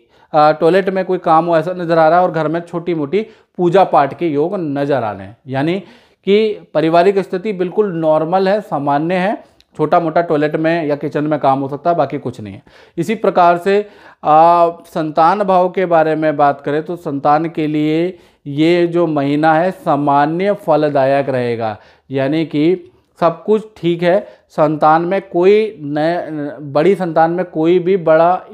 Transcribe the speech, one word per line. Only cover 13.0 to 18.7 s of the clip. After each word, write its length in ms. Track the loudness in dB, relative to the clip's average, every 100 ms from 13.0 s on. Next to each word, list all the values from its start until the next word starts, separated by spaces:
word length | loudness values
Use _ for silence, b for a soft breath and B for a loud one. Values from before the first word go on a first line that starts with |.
| -6
प्रकार 440 | -2 0 2 4 2
से, 300 | 0 0 -2 B B B
आ, 440 | 2 4 6 4 2
संतान 720 | -2 -10 -8 -4 2 2 2
भाव 300 | 2 2 2
के 160 | 0 0
बारे 280 | 2 2 0
में 200 | -2 2
बात 240 | 0 0
करें 220 | -4 -4
तो 140 | -4 -8
संतान 520 | -8 -4 0 0 0
के 180 | -4 -4
लिए 520 | -2 0 0 -2 -6 b b -8
ये 400 | 0 2